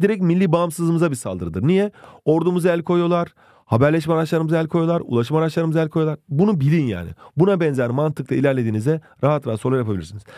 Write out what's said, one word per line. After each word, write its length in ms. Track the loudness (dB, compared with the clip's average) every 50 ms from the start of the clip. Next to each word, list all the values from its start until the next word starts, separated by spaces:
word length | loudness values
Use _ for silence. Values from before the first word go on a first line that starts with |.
direkt 220 | 0 0 0 2 0
milli 280 | 2 2 2 2 2
bağımsızlığımıza 600 | 2 0 0 -2 -4 -4 -2 0 0 2 0 0
bir 40 | -2
saldırıdır. 520 | -4 -8 -8 -8 -6 -8 -6 -4 -2 0 0
Niye? 240 | 2 2 0 -2 -6 -12 -20 -20 -20 -8 0
Ordumuza 480 | 0 2 2 2 0 0 0 0 0 0
el 100 | 0 -2
koyuyorlar, 500 | 0 0 0 0 0 0 -2 -2 -4 _ _ _ _ _ _ _
haberleşme 480 | 0 2 4 4 4 2 2 0 0 0
araçlarımıza 460 | 0 0 0 0 -2 0 0 0 0
el 80 | 0 0
koyuyorlar, 340 | 0 0 0 0 0 -2 -2
ulaşım 320 | -2 -2 -2 0 0 0 0
araçlarımıza 440 | 0 0 0 0 0 0 0 0
el 80 | 0 0
koyuyorlar. 300 | 0 -2 -2 -2 -2 -6 _ -6
Bunu 300 | 0 2 2 2 2 2
bilin 260 | 2 2 2 2 0
yani. 240 | 0 -4 -6 -8 -10 -14 -16 -18 -8 0 2
Buna 220 | 2 2 4 2
benzer 300 | 2 0 0 0 0 0
mantıkla 460 | 0 0 -2 -2 -2 -4 -6 -4 -2
ilerlediğinizde 680 | 0 2 2 2 0 0 -2 -2 -2 0 -2 -2 -2 -4 -12 -10 -2 0
rahat 240 | 0 0 0 -2 -4
rahat 140 | -6 -4
sorular 180 | -2 0 0 0
yapabilirsiniz. 440 | 0 -2 -4 -6 -6 -10 -14 -18 -18 -20 -20